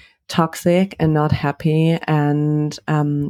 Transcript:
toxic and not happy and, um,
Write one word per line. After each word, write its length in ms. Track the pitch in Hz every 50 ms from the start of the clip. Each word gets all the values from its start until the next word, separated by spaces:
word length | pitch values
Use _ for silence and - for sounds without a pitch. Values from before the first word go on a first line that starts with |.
| - _ _ _ _ -
toxic 680 | - - 165 160 - - - 175 175 175 190 196 - -
and 140 | 160 160 156
not 180 | 151 147 156
happy 600 | - - - 143 143 - - 160 156 156 160 165 165 - - -
and, 720 | 156 151 147 147 147 147 151 151 151 151 151 151 151 - - -
um, 420 | 156 151 147 147 147 143 143 143